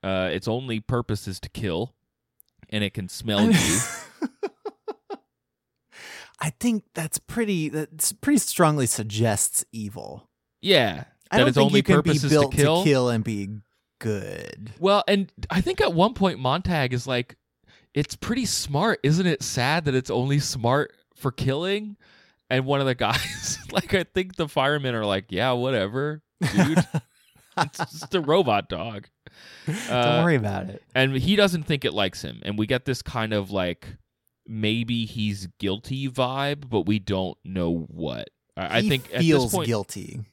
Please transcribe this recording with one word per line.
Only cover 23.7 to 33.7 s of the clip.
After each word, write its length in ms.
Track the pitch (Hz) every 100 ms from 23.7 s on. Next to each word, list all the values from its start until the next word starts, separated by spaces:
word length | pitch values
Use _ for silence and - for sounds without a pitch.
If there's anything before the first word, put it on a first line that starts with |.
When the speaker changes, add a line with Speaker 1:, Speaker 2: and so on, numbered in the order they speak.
Speaker 1:
like, 200 | - -
I 100 | 196
think 320 | 170 - 185 -
the 120 | 156
firemen 460 | - 135 147 135
are 100 | 117
like, 220 | 104 98 98
"Yeah, 220 | 90 123
whatever, 680 | 123 127 127 98 123 147 151 _ _ 156
dude." 260 | 196 185 160 -
Speaker 2:
<laughs> 60 | 151 _ _ _ _ _ -
Speaker 1:
It's 180 | 151 -
just 360 | 151 156 151
a 60 | 190
robot 480 | 143 170 151 104 -
dog. 400 | 87 113 104 - _ - - - - -
Speaker 2:
Don't 240 | 185 -
Speaker 1:
Uh, 320 | 123 123 151
Speaker 2:
worry 140 | 170 143
about 320 | 104 98 92
it. 100 | 101 _
Speaker 1:
and 220 | 131 131 135
he 180 | 127
doesn't 300 | 202 202 175
think 200 | 147 147
it 80 | 127
likes 300 | 92 95 -
him. 180 | 76 58
And 120 | - 104
we 120 | 110
get 160 | 127
this 180 | - 127
kind 300 | - 123 110
of, 180 | 107 95
like, 460 | 101 90